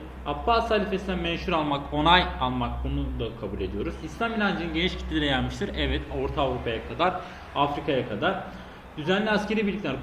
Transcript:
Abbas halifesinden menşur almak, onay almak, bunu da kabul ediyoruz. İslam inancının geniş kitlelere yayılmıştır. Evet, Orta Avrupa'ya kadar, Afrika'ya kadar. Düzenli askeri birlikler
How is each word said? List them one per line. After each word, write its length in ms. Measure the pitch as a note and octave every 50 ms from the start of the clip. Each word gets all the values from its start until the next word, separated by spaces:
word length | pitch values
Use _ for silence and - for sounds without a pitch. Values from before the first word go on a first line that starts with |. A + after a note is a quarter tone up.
| - - - - -
Abbas 440 | C#3+ C#3+ - - A#3 A3+ A3+ A3+ -
halifesinden 480 | A3 G#3 F#3 G3 F#3+ F3+ - F#3+ F3+ E3+
menşur 340 | E3+ E3+ E3 D#3 - F3+
almak, 280 | F3 D#3+ D3+ D3 C#3 C#3+ C#3+ -
onay 320 | D3 D3 D#3 E3+ F3+ F3+ F3 - - -
almak, 440 | B2+ B2+ B2+ B2+ A#2+ A#2 A#2+ - -
bunu 200 | C3+ C#3+ C#3+ C#3 B2+ C3 B2
da 200 | A#2 G#2+ - -
kabul 200 | G#2 F#2+ G2 F#2+
ediyoruz. 340 | F#2+ - G2+ G2+ - E3+ - - D#3+
İslam 300 | - - - A#3 A3+ A3+
inancının 400 | G#3+ G#3 F#3+ E3+ D#3 E3+ E3 D#3
geniş 220 | E3 F3+ F#3 -
kitlelere 300 | - - - D#3 D#3 D3
yayılmıştır. 440 | C#3+ C3 B2+ B2 B2 - - G3+ G3+ -
Evet, 260 | D#3+ C#3+ C3 D3+ D3 C#3 - C#3 C#3
Orta 200 | C3 C3+ - D#3
Avrupa'ya 460 | C#3 B2+ B2+ A#2+ A#2+ A#2+ A2+ A2 - -
kadar, 320 | A#2 C#3 E3+ F#3 F3+ F3+ - - - - - - -
Afrika'ya 540 | C#3 C#3+ C#3+ - D#3 - D#3+ C#3 B2 - -
kadar. 360 | G#2 G2+ D#3 F#3 F#3+ - - - - - - - - - - - -
Düzenli 340 | D#3 C#3+ F3 F#3+ G#3 G#3+ A3
askeri 360 | G#3 F#3+ G3+ - A3 A3 G#3
birlikler 300 | G3+ F3 - - C#3+ B2+ -